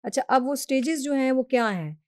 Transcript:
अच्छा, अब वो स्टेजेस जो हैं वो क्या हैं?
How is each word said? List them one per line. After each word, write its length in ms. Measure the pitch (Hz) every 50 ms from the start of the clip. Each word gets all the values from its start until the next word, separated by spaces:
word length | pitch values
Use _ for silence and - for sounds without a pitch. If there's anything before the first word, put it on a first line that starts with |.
| -
अच्छा, 180 | 240 - 277
अब 200 | 247 - - 262
वो 140 | 247 262 285
स्टेजेस 440 | 262 - - 269 269 240 294 320 302
जो 120 | 262 285
हैं 200 | 285 269 262 262
वो 100 | 262 262
क्या 260 | 247 254 262 240 233 220
हैं? 340 | 202 180 160 151 156 - _